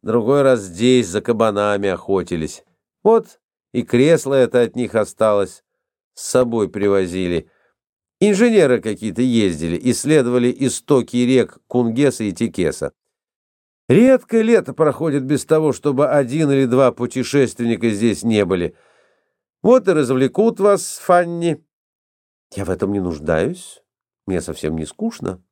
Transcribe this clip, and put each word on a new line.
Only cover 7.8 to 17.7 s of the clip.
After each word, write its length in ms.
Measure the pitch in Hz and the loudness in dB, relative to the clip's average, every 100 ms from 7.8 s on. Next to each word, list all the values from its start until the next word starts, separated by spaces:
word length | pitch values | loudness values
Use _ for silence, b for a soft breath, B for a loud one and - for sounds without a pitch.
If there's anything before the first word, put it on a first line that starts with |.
| _ _ _ _ | _ _ _ _
Инженеры 600 | 208 196 240 220 147 120 | 0 4 4 4 4 2
какие-то 420 | 110 104 107 87 | -2 -6 -8 -2
ездили, 560 | 127 117 101 80 82 87 127 | 0 2 0 -2 -6 -4 -2
исследовали 600 | 120 139 151 123 123 123 - 131 | -2 2 2 2 0 0 -2 -4
истоки 520 | - - 139 117 123 | -4 0 0 0 -2
рек 400 | 123 127 104 - _ | 2 2 0 -6 _
Кунгеса 560 | 123 117 113 143 - | -2 -2 0 -2 -2
и 80 | 107 | -6
Текеса. 600 | 90 117 - 82 - 71 _ _ _ _ _ _ _ _ _ _ | -4 -6 -2 -4 -4 -10 _ _ _ _ _ _ _ _ _ _
Редко 520 | 143 247 262 - 226 | 4 6 4 2 -2
лето 340 | 220 226 - | 2 2 0
проходит 500 | - 156 131 165 143 | -2 -2 0 -4 -4
без 200 | 131 143 - | -2 -4 0
того, 260 | 156 156 | 0 0
чтобы 360 | 123 151 131 143 | -2 -2 0 0
один 420 | 147 127 147 151 | 2 0 -2 0
или 160 | 139 131 | 2 2
два 240 | 123 131 | 2 2
путешественника 1000 | - 120 131 120 143 123 - 117 | 0 -6 -6 -2 0 0 -2 -4